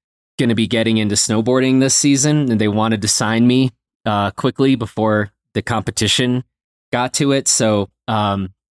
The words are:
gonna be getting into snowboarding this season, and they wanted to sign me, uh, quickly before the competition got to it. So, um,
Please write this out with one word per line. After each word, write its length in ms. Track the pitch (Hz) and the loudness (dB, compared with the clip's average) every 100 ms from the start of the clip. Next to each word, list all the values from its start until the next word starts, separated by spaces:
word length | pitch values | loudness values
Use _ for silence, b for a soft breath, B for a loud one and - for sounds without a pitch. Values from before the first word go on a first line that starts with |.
| _ _ _ - | _ _ _ -4
gonna 180 | 123 113 | 0 0
be 120 | 107 | 0
getting 300 | 117 113 110 | 0 0 0
into 180 | 107 101 | 0 -2
snowboarding 640 | - 110 113 131 131 131 | 0 0 2 2 2 2
this 160 | 135 - | 2 2
season, 560 | 143 139 147 151 135 | 2 2 2 0 0
and 80 | 113 | 0
they 80 | 107 | 0
wanted 340 | 104 110 110 | 0 0 0
to 40 | 104 | -2
sign 400 | - 107 113 120 | -2 0 2 2
me, 240 | 127 131 - _ _ 120 | 4 0 -4 _ _ -4
uh, 260 | 104 101 | -2 -2
quickly 440 | - 131 - 135 131 | -2 -4 0 0 0
before 560 | 110 - 110 107 104 - _ | -2 -2 0 0 -2 -8 _
the 80 | - | -8
competition 840 | - 113 107 - 104 - 123 123 - _ _ _ _ | -4 -4 -4 -4 -2 0 0 -2 -6 _ _ _ _
got 220 | 123 123 - | -4 -4 -2
to 160 | 143 | 0
it. 160 | 135 131 | 0 0
So, 420 | 135 113 104 98 _ - | 0 0 0 -2 _ -6
um, 460 | 110 104 98 95 - _ | -2 -2 -2 -6 -12 _